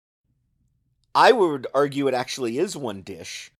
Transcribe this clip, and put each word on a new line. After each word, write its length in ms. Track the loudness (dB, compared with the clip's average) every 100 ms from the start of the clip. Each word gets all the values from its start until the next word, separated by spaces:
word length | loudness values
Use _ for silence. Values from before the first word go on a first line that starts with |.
| _ _ _ _ _ _ _ _ _ _ _
I 200 | 6 6
would 340 | 6 2 0 -2
argue 340 | 0 0 0 0
it 60 |
actually 440 | 0 -4 -6 -6 -2
is 200 | -4 -4
one 240 | -10 -10
dish, 500 | -12 -16 -14 -16 -16 _